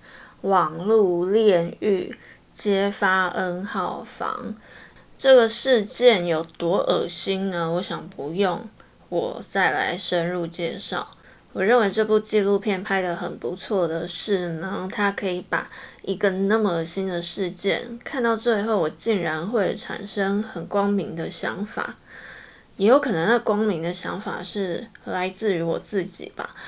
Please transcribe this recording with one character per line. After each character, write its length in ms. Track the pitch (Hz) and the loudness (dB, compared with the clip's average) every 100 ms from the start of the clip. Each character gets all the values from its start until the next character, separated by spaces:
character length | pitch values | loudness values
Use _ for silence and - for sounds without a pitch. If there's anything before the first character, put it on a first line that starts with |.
| - - - - 196 | -20 -20 -20 -6 2
《网 300 | 190 160 160 | 4 4 0
路 480 | 185 220 196 175 180 | 2 4 6 4 2
炼 500 | 214 220 180 170 - | 4 6 6 2 -2
狱： 360 | 220 190 - - - - _ | 0 0 -2 -10 -20 -20 _
揭 380 | - 208 196 202 | -6 0 2 2
发 380 | 202 196 190 185 | 0 2 2 2
N 360 | - 185 180 202 | -2 -4 -4 -4
号 400 | 208 175 - - | -4 -4 -6 -10
房》。 460 | - - - - 214 - - - - - - | -8 -6 -6 -8 -10 -14 -20 -20 -20 -20 0
这 160 | 269 | 8
个 160 | 262 226 | 8 8
事 340 | 220 262 247 | 4 4 2
件 440 | 208 - 247 208 175 | 2 4 6 6 4
有 160 | 160 | 0
多 340 | 165 - 170 190 | -2 -4 0 2
恶 300 | - 175 - | 2 0 0
心 420 | - - 190 196 | -2 -2 -2 -2
呢？ 220 | 175 165 | -2 -2
我 100 | 170 | -2
想 260 | 190 165 160 | -2 -8 -10
不 220 | - 139 | -10 -6
用 300 | 170 196 262 - - - _ - | 0 0 0 -8 -18 -20 _ -6
我 320 | 175 117 - 202 | -2 -2 -4 -6
再 220 | 202 180 | 0 0
来 260 | 143 98 175 | 2 -2 -4
深 320 | - 180 170 | -2 -2 0
入 160 | 180 165 | -2 -4
介 320 | 170 170 190 | -4 -6 -6
绍。 300 | - 180 - - - - - | -8 -8 -8 -14 -20 -20 -12
我 100 | 202 | -2
认 160 | 190 247 | 2 4
为 100 | 202 | 4
这 160 | 190 214 | 2 2
部 140 | 214 | 2
纪 220 | 214 214 | 2 2
录 180 | 202 202 | 4 2
片 240 | 202 190 | 2 -2
拍 180 | 202 196 | 0 -2
得 140 | 180 170 | 0 -2
很 200 | 170 156 | -6 -6
不 160 | 120 170 | -6 -6
错 320 | - 202 170 | -2 0 0
的 200 | 165 165 | -2 -4
是 420 | - - 196 175 | -4 0 0 0
呢， 380 | 165 185 202 185 | -4 -4 -6 -4
它 180 | 202 202 | -2 -2
可 160 | 196 196 | 0 -2
以 160 | 180 - | -4 -2
把 180 | - - - - - | -4 -4 -12 -18 -12
一 100 | - | -6
个 160 | 180 202 | 0 0
那 300 | 190 196 220 | 2 2 2
么 100 | 208 | 2
恶 160 | 170 165 | 0 -2
心 220 | 190 190 | -4 -2
的 120 | 175 | -4
事 300 | 170 - 185 | -4 -4 -4
件， 480 | 170 196 170 240 233 | -2 -2 -2 -4 -10
看 180 | - 285 | -8 -2
到 160 | 233 226 | 0 0
最 240 | 233 214 | 2 0
后 160 | 214 214 | 2 0
我 100 | 160 | 0
竟 320 | 165 - 208 | -2 -2 0
然 200 | 170 156 175 | 0 -4 -2
会 280 | 233 180 - | 0 0 -2
产 300 | - - 202 | -6 -10 -8
生 380 | - 196 202 | -2 0 0
很 200 | 214 185 170 | -2 -6 -4
光 200 | 202 202 | 0 2
明 280 | 202 170 165 | 0 -2 -6
的 120 | 160 | -6
想 380 | 170 - - 208 | -6 -6 -4 -6
法。 300 | - - - - - - - - - - - | -6 -8 -10 -18 -20 -18 -20 -20 -20 -16 0
也 100 | 196 | 4
有 120 | 269 | 6
可 120 | 277 | 4
能 160 | 175 170 | 0 2
那 100 | 233 | 2
光 220 | - 202 | 2 0
明 240 | 220 170 | 2 0
的 100 | 165 | -2
想 260 | 180 175 175 | -6 -6 -8
法 220 | 202 - | -6 -8
是 460 | 170 208 190 170 - - | -8 -6 -4 -4 -8 -14
来 260 | - 185 185 | -8 -4 -4
自 240 | 190 214 | -2 0
于 80 | 180 | 0
我 160 | 165 165 | 0 -2
自 260 | - 208 | -2 -4
己 280 | 170 - - - | -4 -8 -12 -10
吧， 140 | - - | -12 -12